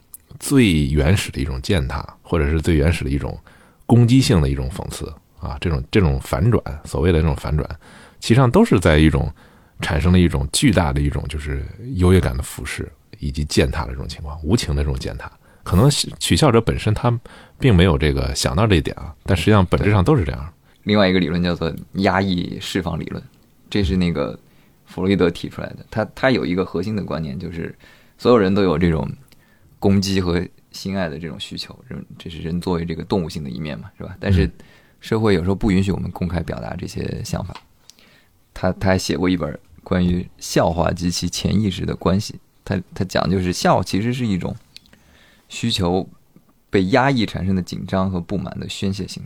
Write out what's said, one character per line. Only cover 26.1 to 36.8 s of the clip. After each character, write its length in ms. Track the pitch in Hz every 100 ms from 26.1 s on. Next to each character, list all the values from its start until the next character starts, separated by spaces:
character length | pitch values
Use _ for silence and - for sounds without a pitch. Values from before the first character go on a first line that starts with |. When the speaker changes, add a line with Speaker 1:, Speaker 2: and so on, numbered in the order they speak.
| -
Speaker 2:
他 160 | 135
有 120 | 117
一 80 | 71
个 140 | 90 90
核 160 | 82
心 140 | 95 107
的 80 |
观 180 | 87 80
念， 160 | 78 67
就 140 | 85
是 200 | 85 82 - - - _ _
所 140 | 117
有 40 | 120
人 160 | 95
都 120 | 98
有 120 | 95 78
这 140 | 87
种 180 | 78 - - - - _ _ _ -
攻 220 | 101 98
击 200 | 95 95
和 240 | 87 87 90 _ _
心 260 | - 95 98
爱 100 | 85
的 80 | 73
这 120 | 82
种 100 | 65
需 180 | - 85
求， 220 | - - -
这， 80 | - - -
这 100 | -
是 100 | 80
人 220 | 82 87
作 140 | 90
为 100 | 87
这 120 | 85 82
个 80 |
动 180 | 82 101
物 60 | 80
性 160 | -
的 60 | 71
一 100 | 60
面 180 | 78 60
嘛， 100 | - -
是 60 |
吧？ 140 | 85 92
但 140 | 95
是 180 | 92 95 - - _ _ _
社 200 | - 110
会 140 | 107
有 100 | 92
时 40 | 90
候 60 |
不 160 | 95 110
允 100 | 92
许 120 | 98
我 40 | 82
们 120 | 85
公 160 | - 90
开 140 | 87
表 180 | 85 60
达 160 | 57
这 140 | 87